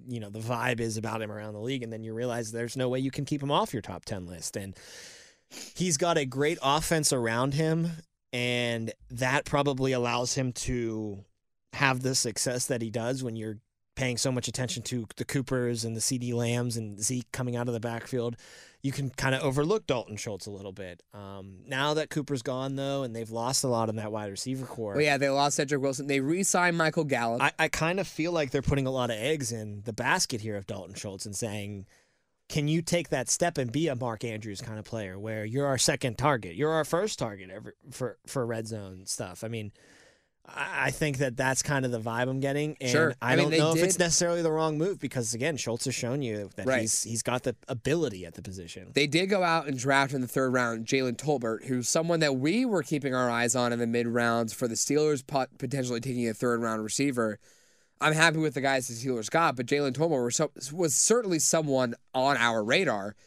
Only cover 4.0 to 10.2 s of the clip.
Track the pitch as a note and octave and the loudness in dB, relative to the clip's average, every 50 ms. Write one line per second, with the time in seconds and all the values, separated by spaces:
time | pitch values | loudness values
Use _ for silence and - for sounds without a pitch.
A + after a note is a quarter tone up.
4 | - - A2 F#2+ F2+ F2 F2+ E2+ - - - G#2+ G2 G2 F#2 - - - - - | -8 -8 -8 -8 -8 -10 -10 -10 -10 -8 -6 -6 -8 -8 -12 -14 -18 -20 -18 -18
5 | - - - - - - - _ _ _ - - - - - - F3 F#3 D#3 C3 | -18 -18 -20 -20 -20 -20 -20 _ _ _ -18 -16 -16 -14 -6 -2 0 0 2 2
6 | F3+ E3+ E3+ D#3+ C#3+ C3 B2 C3+ D3 D3+ F3 - - C#3 C#3+ D#3 D#3+ - E3+ D#3+ | 4 4 4 4 2 0 0 2 2 2 2 2 4 4 4 4 4 2 2 2
7 | D3 - D3 B2+ A#2 A2+ A2+ A#2+ C3 C#3 C#3 D3 D#3+ D#3+ D#3+ E3 E3 E3+ E3 D#3+ | 4 2 2 2 2 2 2 2 2 2 2 2 2 2 2 2 0 -2 -2 -6
8 | - _ _ _ _ - - B2 B2 B2 B2 A#2+ A#2+ A#2+ A#2 A2+ A2+ A2+ - _ | -12 _ _ _ _ -6 -4 -2 0 2 2 2 2 0 0 -2 -2 -6 -8 _
9 | - - B2+ A2+ C3 B2+ C3+ D3 - - - C#3+ C#3+ C#3+ C3+ B2+ C3 C3+ C3 B2 | -14 -14 -6 -2 0 2 2 2 0 2 2 2 4 4 2 2 2 2 2 2
10 | A#2+ A#2+ A#2 A#2+ | 2 2 0 0